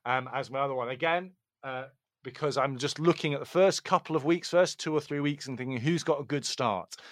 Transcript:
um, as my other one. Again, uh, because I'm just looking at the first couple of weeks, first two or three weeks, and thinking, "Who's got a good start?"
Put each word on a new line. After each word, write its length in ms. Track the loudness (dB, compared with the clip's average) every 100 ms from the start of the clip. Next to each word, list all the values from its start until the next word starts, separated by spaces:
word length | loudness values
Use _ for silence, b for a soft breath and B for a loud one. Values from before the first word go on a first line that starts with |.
| -2
um, 240 | -2 -2
as 180 | -6 -4
my 80 | -2
other 140 | -2
one. 160 | -2 -4
Again, 420 | -2 0 0 -4 -14 _ _
uh, 220 | -10 -10 -10 _ _ _
because 360 | -16 -6 -2 0
I'm 200 | 0 0
just 220 | -4 0
looking 340 | 2 2 2
at 60 | 0
the 60 | 2
first 400 | 4 4 4 2
couple 320 | 0 2 0
of 80 | 2
weeks, 240 | 2 4
first 280 | 4 4 2
two 160 | -2
or 60 | -2
three 220 | -2 -2
weeks, 260 | -2 -2 -6
and 100 | -8
thinking, 200 | -6 -2
"Who's 260 | 0 2
got 160 | 2 0
a 60 | -2
good 200 | -4 -2
start?" 520 | -2 0 0 -4 -14 B